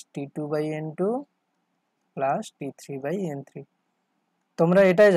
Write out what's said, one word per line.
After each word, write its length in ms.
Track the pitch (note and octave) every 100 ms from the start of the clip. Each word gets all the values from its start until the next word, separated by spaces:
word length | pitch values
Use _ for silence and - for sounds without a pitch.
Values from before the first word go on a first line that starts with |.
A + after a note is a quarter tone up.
| -
টি 100 | - C#3+ -
two 80 | D3
by 120 | D3+ D3+ D#3
এন 80 | D#3 D#3
two 100 | F#3+ B3 C#4+ _ _ _ _ _ _ _ _ -
plus 300 | C3+ E3 A3 -
টি 80 | C#3+ -
three 140 | - C#3 C#3
by 120 | F#3+ F3+
এন 60 | C#3+ C#3
থ্রি। 120 | D3 C3+ _ _ _ _ _ _ _ _ -
তোমরা 220 | E3+ F#3 F#3+
এটাই 200 | F3+ G#3